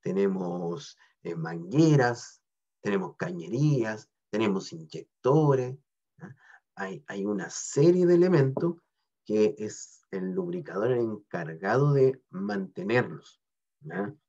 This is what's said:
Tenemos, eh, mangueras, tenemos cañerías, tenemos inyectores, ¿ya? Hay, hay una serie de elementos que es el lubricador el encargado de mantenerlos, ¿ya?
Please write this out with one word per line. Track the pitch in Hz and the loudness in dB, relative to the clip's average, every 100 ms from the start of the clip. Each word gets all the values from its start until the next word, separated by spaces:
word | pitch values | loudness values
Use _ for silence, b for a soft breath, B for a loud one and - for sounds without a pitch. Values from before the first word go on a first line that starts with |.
Tenemos, | - 95 98 92 90 87 87 85 - - b b | -4 0 0 0 -4 -4 -6 -8 -12 -20 b b
eh, | - - | -10 -8
mangueras, | 160 170 175 143 160 147 120 120 - - _ _ _ _ | -8 -8 -4 4 6 6 4 0 -10 -20 _ _ _ _
tenemos | 107 98 87 - | -4 -2 -4 -8
cañerías, | 85 90 82 117 151 135 110 107 - _ _ | -8 -8 -6 0 2 2 0 -6 -14 _ _
tenemos | 107 107 95 - | -2 0 -2 -6
inyectores, | 82 80 82 - _ 127 151 151 131 123 135 _ _ _ _ | -14 -14 -16 -16 _ 2 4 4 2 0 -8 _ _ _ _
¿ya? | 95 135 b b _ | -20 -20 b b _
Hay, | - 95 95 - | -12 -10 -10 -12
hay | 98 | -6
una | 101 101 87 | -4 -4 -6
serie | - - - 160 180 | -10 -6 4 6 6
de | 175 | 6
elementos | 175 180 170 135 135 170 170 _ _ _ _ | 6 6 4 2 0 -4 -4 _ _ _ _
que | - 107 107 - | -4 2 2 0
es | 107 - - _ _ | -10 -10 -20 _ _
el | 95 92 | -6 -4
lubricador | 92 87 87 73 92 113 | -4 -4 -6 -8 -4 0
el | 123 | 0
encargado | 113 107 _ 90 78 80 98 120 147 | -2 -4 _ -10 -8 -6 0 2 4
de | 139 131 131 _ | 6 4 2 _
mantenerlos, | 92 101 101 95 - 95 120 101 80 - _ _ _ _ _ | -8 -6 -4 -6 -8 0 0 0 -8 -18 _ _ _ _ _
¿ya? | 76 127 202 - | -12 -8 -8 -8